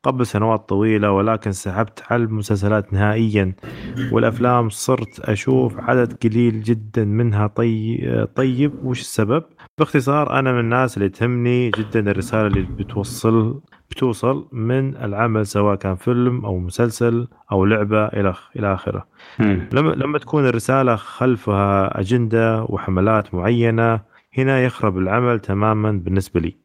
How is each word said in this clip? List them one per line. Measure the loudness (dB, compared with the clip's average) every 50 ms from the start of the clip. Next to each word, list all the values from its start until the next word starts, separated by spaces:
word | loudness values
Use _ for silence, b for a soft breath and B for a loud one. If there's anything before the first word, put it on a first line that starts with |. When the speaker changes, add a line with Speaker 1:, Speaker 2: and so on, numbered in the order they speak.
| 0
Speaker 1:
قبل | -2 0 0 -2
سنوات | 0 0 0 2 2 0 0 -2 -2
طويلة، | 0 2 2 2 2 2 2 2
ولكن | 2 2 2 2 0 -2 -2 -6
سحبت | -6 -4 -6 -6 -2 -2 -4 -4 _ -20 -6 -2
على | 0 0 0
المسلسلات | 0 -2 -4 -2 -2 -2 0 2 2 2 0 0 0 0
نهائيًا، | 2 2 2 2 2 0 2 2 2 2 0 -2 B B B B B B B B B -4 0
والأفلام | 0 2 2 2 0 0 0 2 2 2 2 0
صرت | -4 -4 -2 -2 0 -2 -2 -10 -12 -10
أشوف | -2 -2 -2 -2 0 0 2 2 2 0 -2
عدد | -4 -2 0 2 2 2 0 -2
قليل | -2 -2 0 2 4 2 2 2 0 -2
جدًا | -2 -2 -2 -2 -6 -2 -2 0
منها | 0 2 2 2 2 2 2 0
طي-، | 0 _ 0 0 0 0 -2 -2 -4 -4 -2 -2 0 0 0 0 0 0
طيب. | 0 0 0 2 0 0 0 -2 -4 -6
وش | -6 -6 -6
السبب؟ | -8 -6 -2 -2 0 2 0 -2 -2 _ _ B B B _ -2
باختصار، | -2 2 2 0 2 2 2 2 0 2 0 0
أنا | 2 2
من | 2 2
الناس | 2 2 2 2 2 0 0
اللي | -2 -2 -2
تهمني | 0 0 -2 0 0 0 0 2 2 2 2 0
جدًا | -2 -4 -6 -2 -2 0 0 0
الرسالة | -2 -2 -2 -2 -2 0 0
اللي | 2 0 0
بتوصل، | -2 -4 -8 -10 -10 -8 -6 -6 -6 -6 -8 -2 0 2 4 4 2 0 -4 -8 _ b b b b _
بتوصل | -6 -2 -2 -2 -2 0 -2 -2 -2 -2 -6 -10
من | -8 -6 -2 0 0 0 -2 -2 -6
العمل، | -6 -8 -6 -6 -6 -4 -2 -2 -2 -2
سواء | 0 0 0 0 0 0
كان | -2 -4 -6 -6
فيلم | -4 -2 -2 0 0 0 0 -2 -4 -6
أو | -6 -6 -6
مسلسل | -6 -6 -2 -2 -2 -2 0 -2 -2 0 0 -2 -4 -8 b b b _
أو | 0 2 2
لعبة | 2 2 2 0 0 0 0 0
إلى | 0 -2 0 0 -2 -2
آخ-، | -4 -14 -14 _
إلى | -4 -2 -2 -2
آخره. | -2 -4 -6 -8 -8 -10 _ B B B B B B
Speaker 2:
مم. | 2 2 2 0 -2 0 0
Speaker 1:
لما، | 2 2 2
لما | 0 -2 -4 -4 -4
تكون | -6 -4 -2 0 2 2
الرسالة | 2 0 0 0 2 2 2 4 2 2
خلفها | 0 -2 -12 -6 0 2 2 2 0 0 0 2 2 2 4 4 2 2 0 -2 -4
أجندة | 0 0 2 2 2 2 2 2 2 2 2 0 -2
وحملات | -4 -4 -4 -2 -2 0 2 2 4 2 2 0 -2 -6
معينة، | -2 0 2 2 4 2 2 2 2 2 2 2 0 -4 b b b b b -2
هنا | 0 0 2 2 2 2
يخرب | 0 0 0 -2 0 0
العمل | 0 0 2 2 2 2 2 0 0
تمامًا | 0 -2 0 2 2 2 2 2 0 0
بالنسبة | 0 -2 -2 0 0 0 -2 0 -2 -2
لي. | -2 -2 -6 _